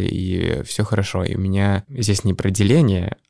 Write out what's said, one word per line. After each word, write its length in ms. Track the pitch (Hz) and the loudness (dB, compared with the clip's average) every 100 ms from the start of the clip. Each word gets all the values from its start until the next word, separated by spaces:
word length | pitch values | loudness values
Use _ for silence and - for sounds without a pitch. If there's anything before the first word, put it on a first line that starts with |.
| 95 | 0
и 560 | - 92 90 85 71 | -2 -2 -2 0 -2
всё 200 | - - | -4 -4
хорошо. 400 | 107 101 98 92 | -2 0 -2 -2
И 100 | 90 | -2
у 60 | 92 | -2
меня 440 | 95 98 101 98 - | 0 0 2 0 -4
здесь 360 | 131 104 98 | -4 0 0
не 100 | 98 | 0
про 160 | 90 98 | 0 0
деление, 640 | 95 101 147 131 95 87 - _ | 2 4 4 4 2 -2 -8 _